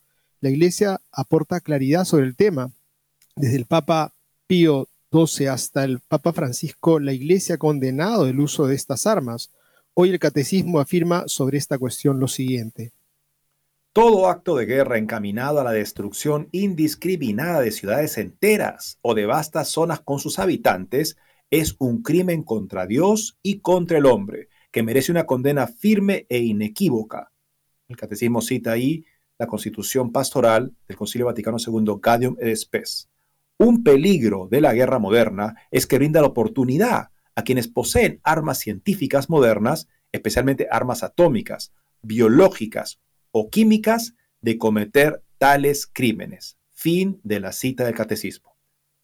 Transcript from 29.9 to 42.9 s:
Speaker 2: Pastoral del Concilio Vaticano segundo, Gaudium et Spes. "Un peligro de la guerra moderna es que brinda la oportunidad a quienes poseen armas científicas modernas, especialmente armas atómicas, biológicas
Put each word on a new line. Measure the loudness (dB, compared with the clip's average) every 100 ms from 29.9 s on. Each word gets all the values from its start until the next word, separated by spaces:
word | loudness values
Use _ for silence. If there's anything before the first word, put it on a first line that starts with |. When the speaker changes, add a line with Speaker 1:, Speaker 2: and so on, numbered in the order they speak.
| -4 -2
Speaker 2:
Pastoral | -2 -2 2 4 4 0 -10 -20
del | -12
Concilio | -8 -4 -4
Vaticano | -4 -6 -6
segundo, | -4 -2 -2 0
Gaudium | 2 2 0 -2
et | -4
Spes. | -4 -4 -8 -8 -12 -14 _ _ _ _ 2
"Un | 4 4
peligro | 6 6 6 2 2 -2 -2
de | 2
la | 2
guerra | 4 2 0
moderna | 2 2 2 0 -6 -8 _
es | -4 0
que | 0
brinda | 2 4
la | 2
oportunidad | 2 -2 0 0 0 0 0 -6 _ _
a | -8
quienes | -2 -2 0
poseen | -4 -2 0 0 0
armas | 0 0 -2 -4
científicas | -6 -4 -4 -2 0 -2 2
modernas, | 4 4 4 0 -2 -6 _ _
especialmente | -6 -2 0 0 0 -2
armas | -2 -2 -6
atómicas, | -6 2 4 2 -4 -12 -14 _ _ _
biológicas | -6 2 6 6 6 4 -6 -8 -10